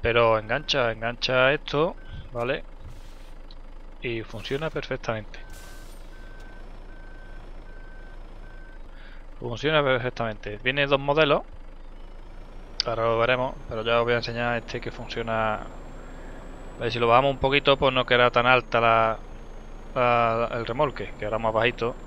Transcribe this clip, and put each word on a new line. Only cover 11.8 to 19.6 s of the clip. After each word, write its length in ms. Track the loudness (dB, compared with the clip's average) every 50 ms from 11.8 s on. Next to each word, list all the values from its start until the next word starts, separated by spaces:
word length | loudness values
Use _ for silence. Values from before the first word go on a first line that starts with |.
| -16 -16 -14 -14 -14 -14 -14 -16 -16 -14 -14 -14 -14 -14 -14 -16 -14 -14 -10 -6 -4
Ahora 160 | -2 -2 0
lo 160 | 2 2 2 4
veremos, 360 | 4 4 4 2 2 -2 -4 -8 -10 -8
pero 140 | -6 -4
ya 160 | 0 4 4 4
os 60 | 4
voy 100 | 4 2
a 20 |
enseñar 400 | 2 0 -2 -4 -2 0 0 0
este 240 | -2 -4 -6 -8 -6
que 100 | -6 -6
funciona. 680 | -8 -8 -10 -8 -6 -6 -4 -2 0 0 2 0 0
A 1200 | -2 -4 -10 -12 -12 -14 -12 -14 -14 -14 -14 -14 -14 -12 -12 -14 -12 -14 -14 -14 -12 -14 -14 -10 -4
ver, 100 | -4 -4
si 80 | 0 2
lo 80 | 6
bajamos 260 | 8 8 8 8 6
un 60 | 2 2
poquito, 380 | 2 4 4 4 6 6 4
pues 160 | 6 6 4
no 140 | 4 4 4
queda 240 | 6 6 8 8 8
tan 160 | 6 6 8
alta 340 | 8 6 6 6 4 2 4
la, 380 | 6 8 6 6 6 4 2 -2 -8 -14 -14 -14 -14 -14 -14 -14